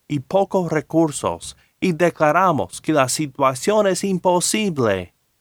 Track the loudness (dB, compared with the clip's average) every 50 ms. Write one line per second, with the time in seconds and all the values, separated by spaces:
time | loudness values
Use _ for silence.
0 | _ -6 -6 -6 -4 -2 0 0 0 0 0 -2 -2 0 -2 -4 -2 0 0 2
1 | 2 0 0 -4 -4 -4 -4 -6 -10 -16 -20 _ _ _ _ -4 -2 -2 0 2
2 | 0 0 2 2 2 2 4 4 4 2 2 0 -2 -4 -8 -10 -4 0 2 2
3 | 2 0 0 -4 -6 -6 -2 0 0 0 0 0 -2 0 2 2 2 0 0 -2
4 | -2 -2 -2 0 0 2 2 2 0 0 -2 -2 -2 -2 -2 0 0 0 0 -2
5 | -4 -10 _ _ _ _ _ _